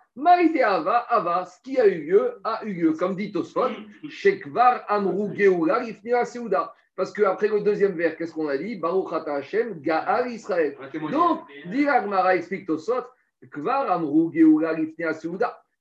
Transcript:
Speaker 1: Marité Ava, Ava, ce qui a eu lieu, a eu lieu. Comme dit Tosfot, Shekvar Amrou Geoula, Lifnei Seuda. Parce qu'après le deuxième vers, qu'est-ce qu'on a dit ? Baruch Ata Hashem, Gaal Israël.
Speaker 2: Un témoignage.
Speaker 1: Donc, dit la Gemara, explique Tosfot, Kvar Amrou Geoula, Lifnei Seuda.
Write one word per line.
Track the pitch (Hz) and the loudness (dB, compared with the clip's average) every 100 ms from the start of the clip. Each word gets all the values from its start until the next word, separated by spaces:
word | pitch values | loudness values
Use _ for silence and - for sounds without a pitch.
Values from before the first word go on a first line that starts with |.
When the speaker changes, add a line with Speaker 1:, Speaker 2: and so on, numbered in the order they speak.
| _ | _
Speaker 1:
Marité | - 320 349 330 320 | 0 4 6 6 2
Ava, | 226 185 165 233 233 | 2 2 0 0 0
Ava, | 233 170 175 180 | 0 0 -2 -4
ce | - | -12
qui | 262 262 | -4 4
a | 214 | 4
eu | 175 | 4
lieu, | 147 196 247 - | 2 2 2 -2
a | 208 220 | -6 -6
eu | 220 | -6
lieu. | 175 165 | 0 0
Comme | 156 180 185 | 2 -2 -2
dit | 208 | -6
Tosfot, | 170 135 170 240 220 214 - 147 | -6 -4 -2 -2 -4 -14 -18 -16
Shekvar | - 196 - 143 156 185 - - | -2 0 0 -2 2 2 2 0
Amrou | 208 196 175 208 | -2 0 -2 -4
Geoula, | 147 202 180 160 226 | 2 4 4 2 0
Lifnei | 233 202 226 240 | -4 -8 -2 0
Seuda. | 233 247 233 185 160 - _ - | 0 -6 -4 -2 -4 -10 _ -8
Parce | 185 | -6
qu'après | - 202 180 208 | 0 0 2 0
le | 208 | 0
deuxième | 185 196 196 | 0 2 0
vers, | 165 165 160 | 2 -2 -2
qu'est-ce | 165 | -8
qu'on | 156 156 | -6 -4
a | 139 | -4
dit ? | 190 214 | -6 -6
Baruch | 165 190 165 | -2 -2 -2
Ata | 160 151 143 | -4 -4 -6
Hashem, | 139 202 233 170 | -4 -4 -4 -4
Gaal | 139 160 156 214 247 | -2 -2 0 0 -2
Israël. | 220 - 180 151 - | -6 -4 -2 -2 -4
Speaker 2:
Un | 135 | -12
témoignage. | 160 151 277 | -8 -4 0
Speaker 1:
Donc, | 349 - - - 175 | 2 0 -6 -18 -6
dit | 247 | -2
la | 285 247 | 2 0
Gemara, | 202 196 185 185 | 0 2 2 2
explique | - 190 - | -2 -6 -4
Tosfot, | 151 - 247 240 _ _ _ 131 | -4 -2 -4 -6 _ _ _ -18
Kvar | 147 160 269 254 | -8 -4 -2 0
Amrou | 175 156 156 165 | -2 2 2 2
Geoula, | 147 160 156 160 | 6 6 6 2
Lifnei | 160 156 - 165 | -2 -4 -4 -6
Seuda. | 156 165 185 233 - _ _ | -4 -6 -4 -4 -6 _ _